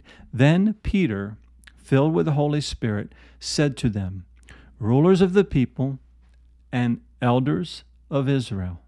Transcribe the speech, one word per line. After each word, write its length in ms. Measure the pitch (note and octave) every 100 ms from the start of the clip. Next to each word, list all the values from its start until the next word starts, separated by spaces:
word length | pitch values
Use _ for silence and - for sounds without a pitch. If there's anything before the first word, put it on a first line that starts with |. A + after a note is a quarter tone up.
| - - -
"Then 420 | - C#3 F3 G#3 G#3
Peter, 520 | - G3 D#3 G2+ G2+ A2 - _ -
filled 400 | _ - C3+ D#3
with 120 | E3+ E3
the 60 |
Holy 280 | C#3+ D3 D3
Spirit, 540 | - - A#2 G#2 - - - -
said 360 | - - D3 B2
to 100 | B2+
them, 340 | G2+ F#2 F#2+ - _ - - - -
'Rulers 420 | G#2+ B2+ E3+ F#3+
of 120 | F#3+
the 120 | F#3+
people 540 | F#3+ C#3 A#2+ - C3 C3+ _ _ _ _ _ _ _
and 300 | B2+ A#2+ A#2 - _
elders 640 | A#2+ B2 C3+ D#3+ F3 - - _ _
of 180 | C#3 C3+
Israel.'" 520 | C#3 A#2+ G2 F2+ F2